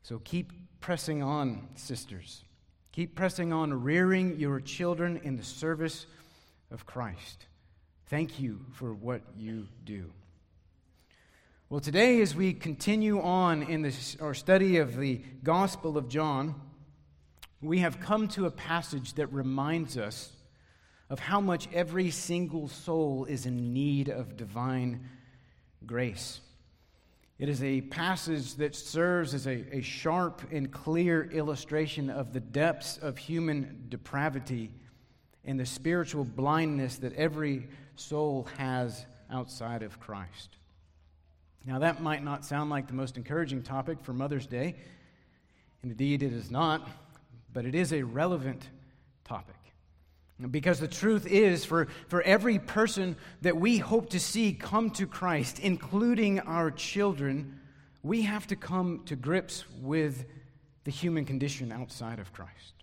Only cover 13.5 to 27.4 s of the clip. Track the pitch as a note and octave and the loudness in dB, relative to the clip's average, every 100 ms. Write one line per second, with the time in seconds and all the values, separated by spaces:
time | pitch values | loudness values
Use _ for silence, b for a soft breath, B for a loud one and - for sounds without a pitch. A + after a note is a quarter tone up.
13.5 | D#3 D3 D#3+ D3 C3 - - D3+ C3 - | 4 0 0 0 -2 -8 -6 -4 -2 6
14.5 | F#3+ F#3+ E3+ C#3 A#2+ C#3 B2+ B B C#3+ | 8 8 6 4 0 0 -2 B B 2
15.5 | F3 G3 - D#3+ D3+ B2+ C#3+ D#3 C3+ D3+ | 4 4 0 -2 -2 -2 0 2 2 0
16.5 | C#3+ - - - - - - _ _ - | -4 -12 -20 -20 -20 -20 -20 _ _ -20
17.5 | _ D#3 F3+ F3 B2 - G#3+ G#3+ G3+ F#3 | _ 0 4 4 0 0 2 2 0 0
18.5 | - - E3+ - C#3 B2 - D3 C#3 C3 | -2 -2 -2 0 -6 -4 -4 -2 0 0
19.5 | C3+ C#3+ E3 C#3 C3 G#2 A#2 - - - | 0 0 0 -2 -4 -4 -6 -14 -20 -20
20.5 | b b b b b b C#3 - G3+ G3 | b b b b b b -8 0 2 4
21.5 | E3+ - E3+ E3 F3 F3+ C#3+ - F3 F3+ | 0 0 -2 0 0 0 -2 -2 -2 0
22.5 | D#3+ D3 - - D#3+ D3+ C3 C3 C3+ B2 | -4 -6 -8 -2 2 2 0 -4 -4 -2
23.5 | B2 A#2+ B2+ C#3+ C#3 C3+ G#2 G2+ G#2 A2 | -2 0 0 2 2 0 -4 -8 -10 -8
24.5 | G#2+ B2+ C3 B2 B2 B B B B B | -4 -2 0 -2 -4 B B B B B
25.5 | B B B A2+ A#2 B2 F#2 - - - | B B B -6 -2 -2 -4 -10 -14 -20
26.5 | - b b b b b b b - | -20 b b b b b b b -6